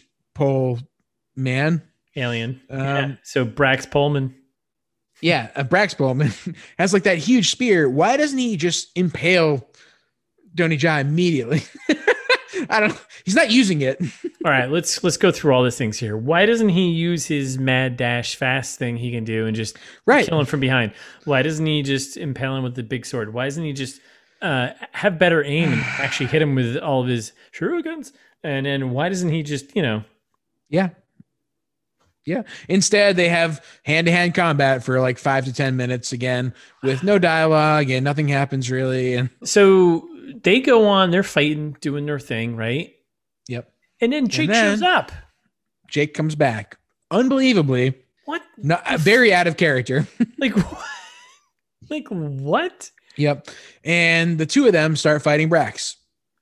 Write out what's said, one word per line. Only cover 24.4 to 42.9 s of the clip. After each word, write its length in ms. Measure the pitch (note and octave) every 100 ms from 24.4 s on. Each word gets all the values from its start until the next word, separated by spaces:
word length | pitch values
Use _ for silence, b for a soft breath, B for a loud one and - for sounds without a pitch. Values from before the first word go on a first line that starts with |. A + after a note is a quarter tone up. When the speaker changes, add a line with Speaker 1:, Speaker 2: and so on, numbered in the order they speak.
Speaker 2:
uh, 280 | F#3 C3+ B2 G#3+ -
have 260 | - G#3 E3
better 240 | F3+ E3
aim 280 | C#3+ D3+ D#3+
and 80 | A#2+
Speaker 1:
<sighs> 180 | B2+ -
Speaker 2:
actually 280 | C#3 - B2
hit 140 | D3+
him 140 | D3+ C3
with 220 | A#2 C3+
all 240 | F3+ C3+
of 60 | B2
his 240 | A#2+ A2 _ b
shurikens? 580 | - F3 E4+ D#4+ D#4+ C4 b b b
And 220 | D#3+ C#3 C#3
then 260 | C#3 C3
why 180 | B2 E3+
doesn't 200 | F#3+ F3+
he 120 | D#3+
just, 320 | D3 C#3+ - G#3+
you 60 |
know? 220 | C#3+ G#2+ G#2+ _ _ _ _ _ _
Speaker 1:
Yeah. 200 | D#3 F#3 - _ _ _ _ _ _ _ _ _ _ _ _ -
Yeah. 160 | F#3+ A3 B B
Instead, 500 | F#3+ - G#3 G3+ F#3
they 120 | E3+
have 340 | E3+ E3 D3+ B B
hand-to-hand 500 | - D#3 E3+ F3 F3
combat 500 | F3 E3+ C#3+ C3+ C3
for, 160 | A#2 B2+
like, 200 | B2+ B2
five 260 | C#3+ C3+ C3
to 80 |
ten 240 | B2 C3+ B2+
minutes 340 | B2 B2+ -
again 420 | B2 B2+ B2 B2+ b b b
with 220 | C3+ C3
no 160 | F#3+ G3+
dialogue 720 | F3 D#3+ D#3+ D#3 D3+ D3+ C#3
and 120 | B2+
nothing 240 | C#3 C#3+ D3+
happens 440 | C#3 C#3 C3+ B2
really. 420 | B2+ C3 C3 B2+
And 160 | B2 B2+ -
Speaker 2:
So 640 | - G#3 G3 F#3+ F3+ E3 - - - F#3
they 160 | - A#3
go 280 | C4+ A#3 G#3
on, 240 | G3 F#3
they're 100 | F3
fighting, 560 | F#3+ D#3+ D3 D3+ D3+ C#3+
doing 260 | D3+ C#3+ D3
their 100 | D3
thing, 380 | - A#2 A#2 A#2
right? 360 | A2+ C3 F#3